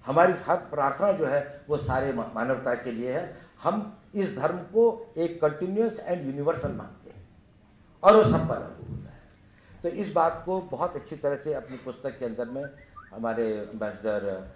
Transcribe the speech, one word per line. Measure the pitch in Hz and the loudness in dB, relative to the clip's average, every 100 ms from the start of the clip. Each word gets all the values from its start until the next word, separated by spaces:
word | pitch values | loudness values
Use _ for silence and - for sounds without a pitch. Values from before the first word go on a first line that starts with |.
| - | 2
हमारी | 147 185 | 6 6
हर | 165 - 180 | 4 0 0
प्रार्थना | - 147 135 135 156 | 0 0 0 2 0
जो | 147 147 | 2 2
है | 143 139 - - | 0 -2 -12 -4
वो | 147 | -2
सारे | 123 131 139 | 0 0 0
मा-, | 120 110 | -2 -4
मानवता | 110 120 127 127 | -4 -2 0 0
के | 120 131 | -2 -4
लिए | 113 123 | -6 -4
है, | 139 180 - - _ | -4 -6 -12 -20 _
हम | 156 214 202 - - | -2 -2 -6 -14 -10
इस | 208 180 131 | -4 -2 0
धर्म | 151 180 | -2 -2
को | 165 208 233 - - 160 | -2 4 4 2 -10 -4
एक | 165 170 | -2 2
continuous | 151 151 185 202 226 | 0 2 -2 0 0
and | 214 - 180 139 | -2 -4 -4 -4
universal | 139 147 165 147 | -2 0 0 -4
मानते | 110 - - - | -6 -12 -16 -20
हैं | - - - - - _ _ - - | -20 -20 -20 -20 -20 _ _ -20 6
और | 185 220 | 10 10
वो | |
सब | 208 160 156 | 8 4 2
पर | |
लागू | - - - - | -2 -6 -12 -12
होता | - - | -12 -12
है। | - - - - - - - | -18 -20 -20 -20 -20 -20 -8
तो | 175 | -6
इस | 208 190 | -4 -2
बात | 165 165 165 147 | 2 2 2 -4
को | 185 | -4
बहुत | 185 127 175 143 | -4 -4 -4 -4
अच्छी | - 147 | -12 -4
तरह | 143 143 | -2 -2
से | 151 | -4
अपनी | 139 127 127 | -6 -6 -12
पुस्तक | 127 120 139 113 | -12 -8 -8 -6
के | |
अंदर | 120 113 117 | -6 -6 -6
में | 131 143 - - - - | -6 -10 -12 -20 -20 -18
हमारे | 101 113 113 113 | -6 -4 0 0
एम्बेसडर | 107 101 110 107 98 107 104 98 95 95 | -2 -6 -6 -8 -4 -2 -2 -2 -6 -10